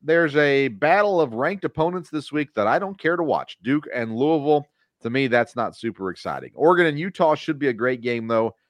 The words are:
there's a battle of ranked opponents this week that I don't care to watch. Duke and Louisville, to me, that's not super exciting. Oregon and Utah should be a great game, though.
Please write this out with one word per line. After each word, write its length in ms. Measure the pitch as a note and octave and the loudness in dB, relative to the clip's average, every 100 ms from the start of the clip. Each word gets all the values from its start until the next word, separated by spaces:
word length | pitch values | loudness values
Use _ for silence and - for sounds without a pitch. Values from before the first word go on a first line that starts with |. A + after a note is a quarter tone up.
there's 340 | C#3+ E3+ D#3+ D3 | 0 2 4 2
a 320 | D3 C#3 C3+ | 4 4 2
battle 520 | G2 D3 G3 G#3 F3+ | 0 2 4 4 2
of 140 | C#3 | 0
ranked 320 | A2+ D3+ G3 D3+ | 0 -4 -2 -6
opponents 440 | D#3 E3 F3+ - | -2 -2 -2 -8
this 220 | D3+ - | -8 -6
week 220 | D3 C#3+ | -6 -4
that 140 | A2 G#2 | 0 2
I 120 | E3 | 0
don't 200 | G3 G3 | -2 -4
care 160 | D#3+ F3 | -2 0
to 80 | |
watch. 340 | D#3 E2 - - | 0 -2 -4 -8
Duke 240 | A2 D3 - | -4 -2 -4
and 220 | B2 A2+ A2+ | -8 -6 -2
Louisville, 520 | D3 D#3+ C#3+ D3 C#3+ _ _ _ | 0 2 2 0 0 _ _ _
to 80 | A#2 | -6
me, 180 | C3 C3 | -2 2
that's 280 | A#2+ A#2 B2 | 2 0 -4
not 200 | G#2 - | -6 -6
super 360 | A2+ F#2+ F#2+ | -8 -6 -8
exciting. 400 | F2 F2+ C2+ B1+ | -8 -10 -10 -12
Oregon 320 | - D#3 F3 E3+ | 2 4 4 2
and 140 | D3 | 0
Utah 360 | F#3+ - D#3+ D3+ | -8 0 0 0
should 240 | - C#3+ | -4 -4
be 100 | C#3+ | -4
a 40 | |
great 280 | A2 B2+ B2+ | -2 -2 -2
game, 260 | A#2+ A#2 A2+ | -4 -4 -2
though. 280 | A2+ A2+ - | 0 0 -6